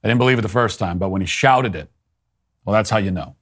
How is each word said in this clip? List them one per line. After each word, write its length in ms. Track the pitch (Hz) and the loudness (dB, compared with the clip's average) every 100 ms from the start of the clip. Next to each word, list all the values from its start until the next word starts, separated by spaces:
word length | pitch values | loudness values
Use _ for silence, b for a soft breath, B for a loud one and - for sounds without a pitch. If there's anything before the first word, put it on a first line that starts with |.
I 60 | 107 | 0
didn't 100 | 120 | 2
believe 200 | 127 127 | 2 2
it 40 | |
the 60 | 107 | 0
first 300 | 110 117 - | 0 0 -2
time, 200 | 95 87 | -4 -2
but 120 | 95 | -4
when 100 | 95 | -4
he 60 | 92 | -4
shouted 480 | - 135 127 123 | 0 4 4 2
it, 160 | 82 76 _ _ _ _ _ _ _ | -6 -12 _ _ _ _ _ _ _
well, 80 | - | 0
that's 160 | 107 107 | 0 2
how 80 | 110 | 0
you 140 | 98 | 0
know. 260 | 92 - - | -4 -8 -14